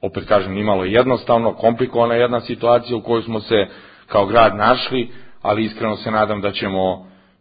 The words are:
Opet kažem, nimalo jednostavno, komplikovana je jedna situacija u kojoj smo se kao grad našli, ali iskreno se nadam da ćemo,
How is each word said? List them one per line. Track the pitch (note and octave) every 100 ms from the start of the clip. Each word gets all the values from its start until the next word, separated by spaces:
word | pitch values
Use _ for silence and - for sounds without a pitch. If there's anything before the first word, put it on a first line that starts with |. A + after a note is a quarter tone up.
Opet | G2+ G2 -
kažem, | G#2 F#2+
nimalo | F#2+ G#2 F#2+
jednostavno, | F#2 A2+ B2+ A#2+ - A#2 A2+
komplikovana | F2+ A2+ A#2 B2 A#2 A#2
je | A#2
jedna | B2 A#2+
situacija | A#2 A#2 A#2 A#2+ A#2+ A#2
u |
kojoj | A2+ A#2
smo | A2+ A2+
se | - A2 F#2+ - - - -
kao | G#2+ G2
grad | A#2 A2 G#2
našli, | A2 B2+ - C3 A#2 - - -
ali | - G#2+
iskreno | A2 - A2+ G2+
se | A2+
nadam | A2 G#2+ G#2
da | G2+
ćemo, | F#2+ G2+ F#2+ F#2 F2 - _ _ _